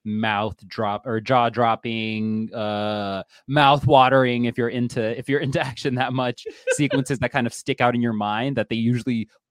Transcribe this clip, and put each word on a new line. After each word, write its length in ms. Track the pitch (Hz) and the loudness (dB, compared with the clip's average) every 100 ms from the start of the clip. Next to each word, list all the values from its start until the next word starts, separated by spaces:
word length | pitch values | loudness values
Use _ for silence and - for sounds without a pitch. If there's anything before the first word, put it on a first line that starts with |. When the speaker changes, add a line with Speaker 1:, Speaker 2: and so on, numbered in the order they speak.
Speaker 1:
mouth 540 | 107 107 110 104 107 - 98 | -6 -2 0 0 -2 -6 -12
drop 400 | - 107 104 131 | -4 -4 -4 -4
or 140 | 113 | -4
jaw 260 | 107 131 117 | 0 2 2
dropping, 1040 | 117 117 110 120 113 110 110 107 110 110 | 2 0 0 -4 -4 -4 -4 -2 -2 -4
uh, 680 | 117 104 104 104 104 101 95 - _ - | -6 -4 -2 -2 -4 -4 -6 -8 _ -2
mouth 380 | 143 139 143 127 | 4 6 6 6
watering, 580 | 139 127 135 127 120 | 6 8 6 4 2
if 140 | 120 113 | -2 -2
you're 100 | 117 | -2
into, 500 | 123 120 131 110 117 | -2 -2 -2 -4 -4
if 80 | 131 | -2
you're 120 | 139 | -2
into 180 | 147 165 | 0 -2
<laughs> 60 | 135 | -4
action 280 | 120 143 | -4 -4
that 180 | 123 127 | -2 -2
much, 340 | 127 123 - 440 | -2 -4 -6 -10
Speaker 2:
<laughs> 220 | - - | -10 -4
Speaker 1:
sequences 460 | 494 143 139 131 131 | 0 0 0 -2 -2
that 120 | 123 | -2
kind 140 | 139 120 | -2 -2
of 80 | |
stick 260 | - - 135 | -4 -6 0
out 140 | 123 | 2
in 80 | 120 | 2
your 100 | 120 | 0
mind 440 | 107 104 107 135 139 | 0 -2 -2 -2 -2
that 120 | 131 | -2
they 80 | 113 | 0
usually 520 | 113 123 113 117 110 _ _ | 0 0 -2 -4 -6 _ _